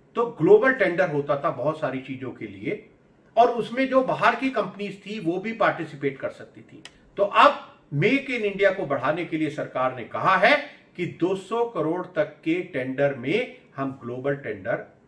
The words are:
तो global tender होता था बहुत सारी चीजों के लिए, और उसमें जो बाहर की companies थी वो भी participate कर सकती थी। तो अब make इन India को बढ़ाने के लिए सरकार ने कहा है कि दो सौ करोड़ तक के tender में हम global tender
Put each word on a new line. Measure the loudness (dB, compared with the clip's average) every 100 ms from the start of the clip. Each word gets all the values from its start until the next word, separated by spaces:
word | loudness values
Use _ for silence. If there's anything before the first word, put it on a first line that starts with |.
| _ -2
तो | -2
global | 2 8 8 8
tender | 4 2 2 0
होता | 0 0 0
था | -2
बहुत | -2 -2 -2
सारी | -4 -6
चीजों | -8 -10 -10
के | -10 -12
लिए, | -10 -6 -6 -8 _ _ _ _ 4
और | 4
उसमें | 4 -4 -2 2
जो | 2
बाहर | 2 2 2
की | 2 0
companies | -2 -4 -6 -10 -10 -12
थी | -6
वो | -4 -4
भी | -4
participate | 0 0 0 -6 -6 -6 -4
कर | -8
सकती | -10 -18 -20
थी। | -20 -20 -20 _ _ -2
तो |
अब | 2 8 6 6 -4 -20 _
make | 0 2 2 0
इन | -4
India | -4 2 2
को | 2 -2
बढ़ाने | -2 -2 -2
के | -4 -4
लिए | -4
सरकार | -4 -6 -4 -4 -4
ने |
कहा | -8 -4 0 4
है | 4 2 -2 -16 _ -8
कि | -8
दो | -2 -2 -2
सौ | -4 -2
करोड़ | -2 -2 -4 -4 -4
तक | -4 -4 -4
के | -4 -4
tender | -4 -6 -4 0 -2
में | -2 -2 -2 -2 -10 -16 -8
हम | -8 -8
global | -10 -6 -4 -4
tender | -6 -8 -4 -6 -6 _